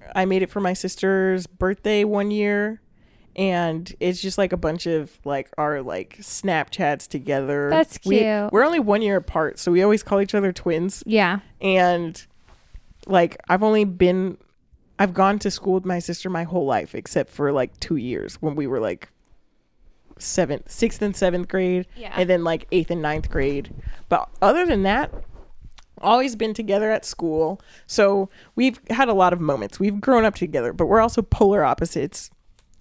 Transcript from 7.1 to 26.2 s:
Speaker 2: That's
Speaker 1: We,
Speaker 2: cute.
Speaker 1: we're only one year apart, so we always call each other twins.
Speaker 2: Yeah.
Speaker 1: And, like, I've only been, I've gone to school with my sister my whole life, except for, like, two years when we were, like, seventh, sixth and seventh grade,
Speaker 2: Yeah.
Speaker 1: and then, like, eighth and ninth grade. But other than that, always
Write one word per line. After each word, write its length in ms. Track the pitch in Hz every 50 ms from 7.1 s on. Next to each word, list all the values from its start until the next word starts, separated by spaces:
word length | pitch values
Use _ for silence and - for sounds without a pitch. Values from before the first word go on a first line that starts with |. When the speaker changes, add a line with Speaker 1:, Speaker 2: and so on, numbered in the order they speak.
| - 139 - - 139 135 135 135 143 143 143 143
Speaker 2:
That's 300 | - 320 - - - - -
Speaker 1:
We, 140 | 190 202 214
Speaker 2:
cute. 320 | 220 214 214 208 208 208 -
Speaker 1:
we're 100 | 214 269
only 160 | 320 349 311
one 220 | 226 208 202 214
year 160 | 220 202 196
apart, 420 | 175 - - - 160 156 - - -
so 140 | - 175 170
we 100 | 180 190
always 200 | 208 214 208 -
call 180 | - 208 196
each 120 | 202 196 -
other 200 | 208 196 185 180
twins. 500 | - - 175 160 160 175 196 - - -
Speaker 2:
Yeah. 340 | 214 220 214 190 175 190 196 - - - -
Speaker 1:
And, 680 | - 196 190 185 180 180 175 175 170 165 - - - - _ _ _ _ - _ _ _ - - - - - - -
like, 280 | - 190 175 175 170 - - - -
I've 120 | 180 190
only 220 | 214 214 220 214 208
been, 540 | 196 175 180 180 180 185 185 190 185 - - _ _ _ _ _ _ - _ _ _ _ -
I've 140 | 202 185 175
gone 240 | 196 190 196 208 202
to 120 | - 202
school 220 | - - - 196 185
with 100 | 190 185
my 160 | 185 180 175
sister 300 | 170 - 170 - - 185
my 140 | 185 165 170
whole 220 | 160 185 175 139
life, 300 | 135 120 98 78 - -
except 340 | - - - - 156 135 -
for, 220 | - - 143 139
like, 260 | 143 131 127 - - -
two 160 | - - 160
years 380 | 135 110 127 113 64 50 - -
when 200 | - - 156 143
we 120 | 151 143
were, 120 | 120 131 117
like, 300 | 110 95 90 - - - _ _ _ _ - _ _ _ _ _ _ _ _ _ _ - _ _ _ _ -
seventh, 540 | - - - - 190 165 139 147 - - -
sixth 300 | - - 226 220 - -
and 120 | 214 208 185
seventh 360 | - 190 180 175 180 180 -
grade, 380 | - 190 185 180 180 180 180 - -
Speaker 2:
Yeah. 160 | - 226 196 -
Speaker 1:
and 140 | 180 180 175
then, 160 | 185 170 170
like, 220 | 165 165 156 - -
eighth 180 | - 175 160 -
and 120 | 170 165
ninth 280 | 151 151 156 156 - -
grade. 440 | - 156 135 143 143 139 135 - - - - - - - -
But 220 | - 175 - - - - -
other 240 | 190 202 277 349 359
than 180 | 339 254 196 190
that, 280 | 190 214 262 302 - - - - - - - - - - - - - - - - _ _ -
always 380 | - 196 226 254